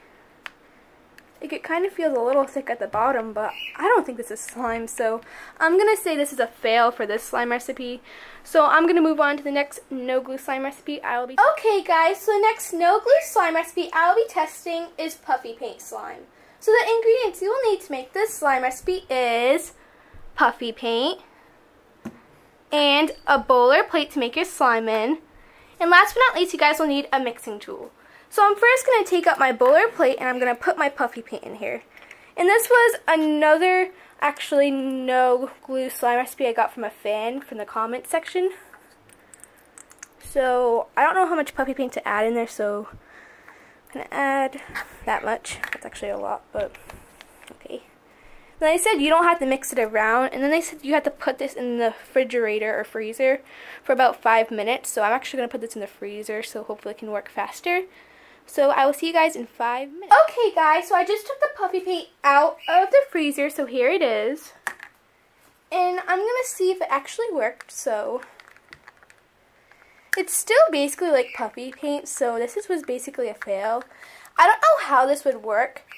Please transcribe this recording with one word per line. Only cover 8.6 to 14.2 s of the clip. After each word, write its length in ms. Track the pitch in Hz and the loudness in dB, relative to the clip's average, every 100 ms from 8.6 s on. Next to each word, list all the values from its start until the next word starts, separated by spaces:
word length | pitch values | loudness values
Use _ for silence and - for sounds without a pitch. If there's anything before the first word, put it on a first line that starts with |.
| 302 | 6
I'm 220 | 311 339 | 4 4
gonna 140 | 339 | 4
move 180 | 320 302 | 2 2
on 160 | 294 294 | 0 0
to 80 | |
the 80 | 285 | -4
next 300 | 285 285 - - | -4 -4 -8 -12
no 320 | 262 247 254 | -10 -2 -4
glue 160 | 262 269 | -4 -12
slime 260 | 277 269 | -8 -6
recipe 400 | 269 285 - 294 | -6 -10 -10 -8
I'll 240 | - 240 247 | -4 -4 -2
be... 80 | 269 508 622 | 4 4 4
Okay, 260 | 440 403 | 0 0
guys, 380 | 349 320 330 392 | 2 4 4 2
so 100 | - | 0
the 80 | 415 | 2
next 320 | 427 453 - | 2 0 -6
no 300 | 339 339 427 | 0 2 2
glue 100 | 466 622 | 4 4
slime 320 | 640 440 339 330 | 4 0 2 0
recipe 340 | 320 - 330 | -4 -6 -4
I'll 240 | 320 339 | 2 4
be 100 | 415 | 4